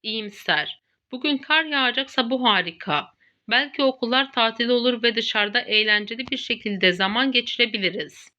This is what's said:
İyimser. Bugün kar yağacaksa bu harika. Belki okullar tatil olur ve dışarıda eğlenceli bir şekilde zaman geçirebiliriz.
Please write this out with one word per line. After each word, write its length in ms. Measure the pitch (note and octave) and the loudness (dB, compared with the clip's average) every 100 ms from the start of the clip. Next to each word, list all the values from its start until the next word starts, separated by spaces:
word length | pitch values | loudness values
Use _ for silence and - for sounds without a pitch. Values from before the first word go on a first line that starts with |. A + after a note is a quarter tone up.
İyimser. 760 | A3 A3 G#3 - - D3+ D3+ - _ _ _ | -8 -8 -8 -10 -2 0 -2 -10 _ _ _
Bugün 260 | B3+ D4 C#4 | -4 -2 -2
kar 280 | - D#4 D#4 | 2 0 2
yağacaksa 640 | C#4+ B3+ A#3+ C4+ - A#3 | 0 0 0 -4 -2 0
bu 140 | B3+ | 2
harika. 640 | B3 G3 E3+ E3 - D3 - _ _ _ - | 4 4 0 -6 -2 -2 -2 _ _ _ 0
Belki 340 | A#3 C#4+ - | 0 0 0
okullar 480 | C4+ C4 A#3 B3+ C4+ | 0 0 0 0 0
tatil 380 | B3+ A3+ A3+ A#3 | 2 0 0 0
olur 340 | B3 A#3+ A#3+ | 2 2 2
ve 120 | A#3 A3+ | 0 0
dışarıda 460 | A3+ A3 G#3 A3+ | -2 0 0 -2
eğlenceli 680 | - G#3+ G#3+ G#3 G#3 A3+ B3+ | 0 0 4 0 0 -10 -8
bir 100 | C4 | -8
şekilde 540 | - A#3 G#3+ G3 F#3 | -6 -6 -4 2 2
zaman 400 | F3+ F#3+ A3 C4+ | 2 0 0 0
geçirebiliriz. 960 | A#3+ A#3+ - A#3+ G#3+ F#3 E3+ D3+ - - | 0 -2 -2 -2 0 -4 -4 -10 -12 -20